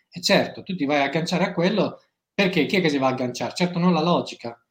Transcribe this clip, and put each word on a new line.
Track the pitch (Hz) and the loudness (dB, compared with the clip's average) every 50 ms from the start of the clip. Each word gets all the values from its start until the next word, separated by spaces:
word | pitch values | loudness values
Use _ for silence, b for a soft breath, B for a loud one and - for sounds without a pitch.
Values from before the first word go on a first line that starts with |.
| _ _ | _ _
E | - 180 | -12 -4
certo, | - - 196 151 120 - - - - | 0 2 2 2 2 0 -6 -12 -10
tu | - 185 | -8 -6
ti | 180 143 | -4 -2
vai | 135 151 143 | 0 0 0
a | 139 | 0
agganciare | 135 - 160 160 - 180 160 185 | 0 0 -2 -2 -2 0 0 0
a | 175 - | 0 0
quello, | 170 165 196 220 196 151 123 - B B B B _ _ _ _ | 0 0 0 2 2 0 -2 -2 B B B B _ _ _ _
perché | - 202 180 - 160 139 | 0 0 2 2 2 0
chi | - - | 2 2
è | 190 | 2
che | 175 160 | 2 2
si | 143 139 | 2 2
va | 131 131 | 2 0
a | |
agganciare? | 123 123 127 123 120 - 123 113 - | 0 0 -2 -4 -4 -6 -6 -6 -4
Certo | - 180 175 175 175 | -2 -2 -2 0 2
non | 170 180 175 | 2 4 4
la | 156 156 | 4 4
logica, | 175 170 135 120 - - - - 117 131 - _ _ | 2 2 2 0 -2 -8 -12 -12 -12 -14 -14 _ _